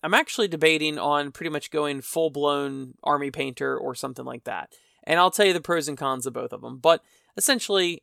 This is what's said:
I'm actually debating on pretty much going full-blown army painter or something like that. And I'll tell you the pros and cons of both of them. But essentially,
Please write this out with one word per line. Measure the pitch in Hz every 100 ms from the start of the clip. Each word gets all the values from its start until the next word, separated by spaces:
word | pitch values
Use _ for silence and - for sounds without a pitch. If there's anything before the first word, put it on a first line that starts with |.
I'm | 160
actually | 220 311 - 208
debating | 165 160 156 151 151
on | 143 147 143
pretty | - 165
much | 151 -
going | 151 147 139
full-blown | - 165 160 143 143 143 143 135 131 -
army | 147 143 143
painter | 135 135 123 135 131
or | 135
something | 123 135 127
like | 127 123
that. | - 95 - _ _ _
And | - 165
I'll | 180
tell | 185
you | 202
the | 175
pros | 147 170 147
and | 139
cons | 139 131
of | 127
both | 120 123
of | 123
them. | 117 131
But | 160 165 _ _ _ -
essentially, | - 254 - 196 180 170